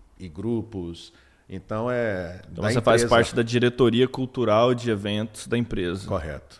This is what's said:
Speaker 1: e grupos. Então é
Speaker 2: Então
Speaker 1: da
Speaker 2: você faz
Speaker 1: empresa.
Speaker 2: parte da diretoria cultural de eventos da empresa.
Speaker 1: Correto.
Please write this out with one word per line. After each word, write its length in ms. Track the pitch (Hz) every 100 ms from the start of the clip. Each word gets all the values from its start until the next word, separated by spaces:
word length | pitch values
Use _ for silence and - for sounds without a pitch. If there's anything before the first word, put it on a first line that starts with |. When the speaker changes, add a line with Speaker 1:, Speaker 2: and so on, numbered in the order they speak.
| _ -
Speaker 1:
e 100 | 92
grupos. 840 | 76 107 117 107 101 85 85 - _ _ _ -
Então 420 | 95 - 110 123
é 500 | 123 117 95 85 92 -
Speaker 2:
Então 120 | -
Speaker 1:
da 60 | 104
Speaker 2:
você 100 | 123
faz 220 | 117 117
Speaker 1:
empresa. 60 | 117
Speaker 2:
parte 200 | 117 117
da 80 | 120
diretoria 680 | 117 120 123 120 123 113 127
cultural 640 | 131 127 - 113 107 120
de 160 | 123 120
eventos 560 | 104 101 104 110 - -
da 120 | 120
empresa. 480 | 117 - 87 98 -
Speaker 1:
Correto. 500 | 95 76 69 - -